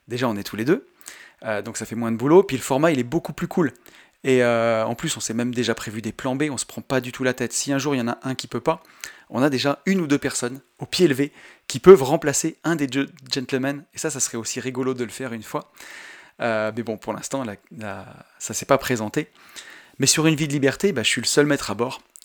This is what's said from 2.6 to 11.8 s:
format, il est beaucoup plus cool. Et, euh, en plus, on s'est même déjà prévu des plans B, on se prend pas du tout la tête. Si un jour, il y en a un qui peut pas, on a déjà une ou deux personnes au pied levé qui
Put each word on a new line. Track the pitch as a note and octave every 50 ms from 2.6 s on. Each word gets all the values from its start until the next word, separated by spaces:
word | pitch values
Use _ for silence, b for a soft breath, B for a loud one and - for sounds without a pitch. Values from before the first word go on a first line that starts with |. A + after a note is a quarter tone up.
| -
format, | - C3+ C3+ D3+ E3+
il | D#3+ C3
est | B2
beaucoup | B2 C3+ E3+ - - D3+
plus | - F3 F3
cool. | - - E3+ B2+ - b b b b b b b b b -
Et, | C3+ C3 B2+ B2
euh, | A#2+ A#2 A#2 A2+ A#2 A2+ A2 A2
en | A2 A#2
plus, | - - D#3+ -
on | A#2
s'est | - - A2+
même | A#2 A#2+ B2 B2
déjà | B2 A#2+ A#2 A2+
prévu | - - A#2+ G#2 A2+ G#2+
des | A2 -
plans | - - C3+ B2+
B, | C3+ D3+ D3+
on | C3+ G#2+
se | -
prend | - - - -
pas | - C#3 C3
du | B2 B2 B2
tout | - C3
la | B2+ B2
tête. | - B2 A2+ -
Si | - - C#3 C#3
un | C#3
jour, | C3 D3+ C#3+
il | C3
y | A#2
en | A#2
a | A#2+ - -
un | C3+ B2+
qui | - -
peut | - - B2
pas, | - - E3 F3 B B B B B B B B B B -
on | A2+ C3+
a | D3+
déjà | C3+ B2 A#2+ C#3+ C#3+ - -
une | F#3+ G3 F#3+
ou | E3+
deux | C#3+ C#3+ C#3
personnes | - C3+ - - - A#2+ B2+ C3+ - _ _ -
au | -
pied | - - - F#3 D#3+
levé | C3+ B2 C#3+ D3+ B B B B B B B
qui | B - C#3